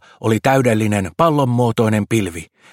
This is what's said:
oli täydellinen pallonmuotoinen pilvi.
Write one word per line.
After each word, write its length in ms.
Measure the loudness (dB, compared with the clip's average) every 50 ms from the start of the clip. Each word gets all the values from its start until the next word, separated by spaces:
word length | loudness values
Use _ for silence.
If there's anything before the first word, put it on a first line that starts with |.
| -10 -16 -18 _
oli 180 | -2 -2 0 0 2
täydellinen 680 | 2 2 2 2 2 2 0 0 0 0 -2 -2 -4 -2
pallonmuotoinen 880 | 0 0 2 2 2 0 0 0 0 0 0 0 0 0 0 0 0 -2 -2
pilvi. 380 | -2 -2 -2 -4 -8 -10 -14 -16 _ _ _ -20